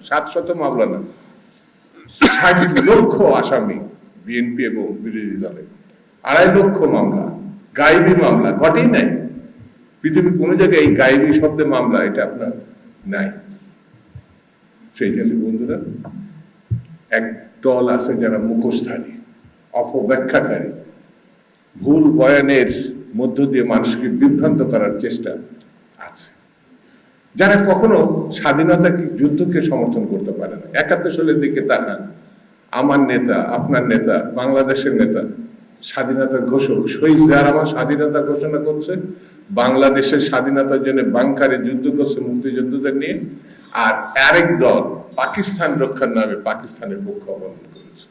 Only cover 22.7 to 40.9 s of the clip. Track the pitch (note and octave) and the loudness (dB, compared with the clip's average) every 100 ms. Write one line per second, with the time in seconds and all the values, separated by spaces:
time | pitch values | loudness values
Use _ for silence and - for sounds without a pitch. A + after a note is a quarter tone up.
22.7 | - - - - G#2+ B2+ C3+ C#3 C3 A#2 | -2 -8 -10 -10 -4 -4 0 0 0 0
23.7 | A2+ A#2 A2+ B2+ B2 C#3 D3 D3+ D#3 A#2 | 0 0 -2 -4 2 4 4 2 0 0
24.7 | A2 G#2 G2+ A2+ A2+ G#2 F2+ - - _ | 0 -2 -4 -6 -6 -8 -10 -14 -20 _
25.7 | _ _ _ - - - _ _ _ _ | _ _ _ -20 -18 -20 _ _ _ _
26.7 | _ _ _ _ _ _ - G3 G3+ G3 | _ _ _ _ _ _ 0 4 4 4
27.7 | F3+ A3+ F#3 D#3+ D#3+ D#3+ - D3+ C#3+ D#3+ | 4 4 4 4 0 -4 -4 0 2 4
28.7 | E3+ F3 F3 D#3+ - D3 D3+ F3 - D#3 | 4 4 2 -4 0 0 2 0 0 0
29.7 | C3 A#2 A2+ G#2 G2 G2 G2+ G2 - - | 0 -2 -2 -4 -4 -6 -8 -8 -12 -6
30.7 | C#3 D#3 F3 F3 D#3+ D#3 D3+ C#3+ - C3 | -4 0 0 -2 -2 0 2 0 -2 0
31.7 | A#2 A2+ G2+ - - - _ _ _ _ | -2 -2 -8 -12 -18 -20 _ _ _ _
32.7 | - C#3 C#3+ C3 B2+ A#2+ F#2+ E2+ - - | -2 2 2 2 2 0 0 -2 -4 0
33.7 | C3 A#2+ A2 - A#2+ - A#2 C3 C3+ C3+ | 0 2 0 2 0 -2 -4 0 0 2
34.7 | C3+ C#3 A#2 A#2 A2 - - - - _ | 0 0 0 0 0 -6 -10 -16 -20 _
35.7 | _ - - B2+ C3 B2+ C3 A#2+ C3+ C#3 | _ -12 -8 -4 -2 -2 -2 0 0 0
36.7 | - A#2 - D#3 D3+ D#3 C#3+ C#3+ D3+ D3+ | 0 -2 0 4 6 6 6 4 2 0
37.7 | B2+ B2+ D3 D3+ D3 C#3+ C#3 D3+ D3+ D3+ | -2 -2 0 0 -2 -2 -2 -2 -4 -4
38.7 | D3+ - F#3 - - - - - G2+ B2 | -4 -4 -6 -8 -14 -20 -20 -8 -2 0
39.7 | C3 C3+ C3+ C3+ D3 - C3 C3 C#3 C#3 | 4 4 2 0 0 0 -2 0 0 0
40.7 | C3+ C3+ | 0 0